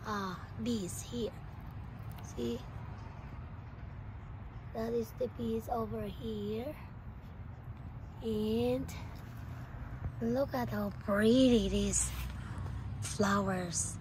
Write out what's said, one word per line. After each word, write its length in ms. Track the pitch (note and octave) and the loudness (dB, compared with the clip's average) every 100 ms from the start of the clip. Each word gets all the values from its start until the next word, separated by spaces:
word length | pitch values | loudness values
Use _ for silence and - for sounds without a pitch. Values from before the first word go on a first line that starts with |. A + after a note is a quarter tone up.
| - | 0
uh, 280 | G#3 F#3+ E3+ - - | 0 0 -4 -8 -4
bees 380 | A3+ A3+ F3 - | 0 0 0 -4
here. 340 | - A#3+ G#3+ - - - - - - - - - - - | -4 -2 -2 -4 -10 -10 -8 -8 -8 -8 -8 -8 -6 -2
See? 240 | A#3 A#3 - - - - - - - - - - - - - - - - - - - - - | -2 -2 -4 -8 -8 -8 -8 -10 -8 -8 -8 -8 -10 -8 -8 -8 -8 -8 -8 -8 -8 -8 -6
That 200 | A#3 A3+ | -2 0
is 180 | A#3 A3+ - | 0 0 -2
the 80 | B3 - | -2 0
bees 320 | A#3 A3+ - | 0 0 0
over 360 | A#3 A3 A3 G#3 | 0 0 -2 -2
here. 680 | - A3+ G#3+ G3+ A3 C4 D#4 - - - - - - - - - - - - - - | -4 -4 -2 0 -2 -2 -6 -10 -10 -10 -10 -10 -10 -10 -10 -10 -8 -8 -8 -10 -4
And 640 | A3+ G#3+ G#3+ A3+ B3 B3+ C4 - - - - - - - - - - - - - | 0 2 4 6 6 4 0 -6 -8 -8 -10 -8 -8 -8 -8 -8 -8 -4 -6 -2
look 320 | A3+ B3 C#4 | 0 2 2
at 160 | B3 A#3 | 2 0
how 240 | G#3 G#3 F#3+ | 0 -2 -2
pretty 640 | - G3+ A3 B3+ C4 A#3 G3 | 2 6 10 10 10 8 6
these 420 | G3+ G3+ - - - - - - - - - - - | 4 4 4 2 0 -2 -4 -6 -4 -4 -4 -4 -4
flowers. 960 | - - G3 G3+ G3 F#3 F3+ E3 - - | -4 2 6 6 4 2 2 0 0 -2